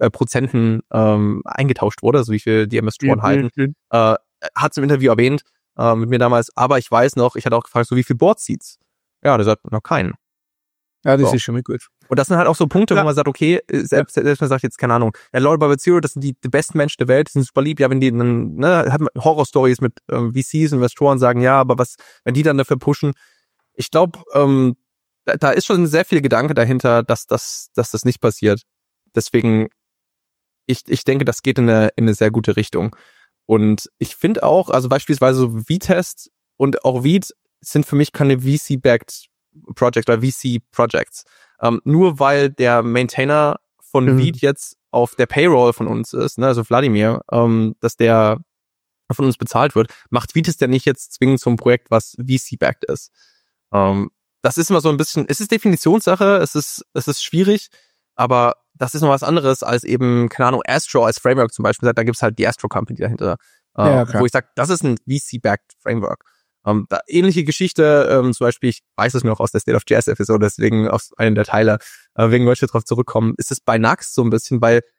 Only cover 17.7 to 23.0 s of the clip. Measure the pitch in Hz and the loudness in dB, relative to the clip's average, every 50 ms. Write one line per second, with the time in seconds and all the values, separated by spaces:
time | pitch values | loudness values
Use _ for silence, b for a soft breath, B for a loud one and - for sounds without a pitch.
17.7 | 151 143 139 127 135 131 131 131 117 120 120 120 120 117 - - 76 - 135 170 | 0 0 0 0 2 2 2 2 2 2 0 0 0 0 -2 -4 -6 -2 0 0
18.7 | 180 170 - - 135 151 156 - - 127 117 156 156 151 135 - - 143 131 127 | 2 2 0 0 0 -2 -2 -4 -4 -2 0 0 0 0 -2 0 0 2 2 2
19.7 | 123 - 131 120 - - _ - - 127 120 113 117 131 135 - - 156 160 147 | 2 0 -2 -4 -4 -6 _ -6 -4 -4 -4 -4 -4 -4 -6 -4 -2 -2 0 0
20.7 | 147 127 123 123 - - 147 139 135 127 127 120 123 120 123 127 135 135 131 127 | 0 0 0 0 0 0 2 2 2 4 2 2 2 4 4 4 4 4 4 2
21.7 | 123 127 123 - - - b b b b b 123 127 147 151 156 143 135 131 - | 0 0 -2 -4 -6 -18 b b b b b -4 -2 0 0 0 0 0 0 -2
22.7 | 143 131 - 147 147 - | -2 -2 -2 -2 -2 -2